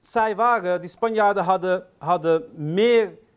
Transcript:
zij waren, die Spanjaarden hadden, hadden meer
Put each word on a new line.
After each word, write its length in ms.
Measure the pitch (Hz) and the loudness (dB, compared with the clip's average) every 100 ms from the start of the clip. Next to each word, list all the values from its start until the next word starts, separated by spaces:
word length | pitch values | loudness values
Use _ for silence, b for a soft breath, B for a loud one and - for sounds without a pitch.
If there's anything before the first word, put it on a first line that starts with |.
zij 360 | - 233 220 202 | -4 -2 -2 0
waren, 440 | 233 233 180 180 | 0 0 0 -4
die 100 | 175 | -6
Spanjaarden 540 | - 226 220 202 202 | -4 -2 2 2 2
hadden, 420 | 175 185 180 185 180 _ | 0 0 0 -2 -4 _
hadden 460 | 147 175 160 165 160 | -2 -2 2 0 -2
meer 640 | - 151 175 233 233 208 156 _ | -10 -4 0 4 4 2 -6 _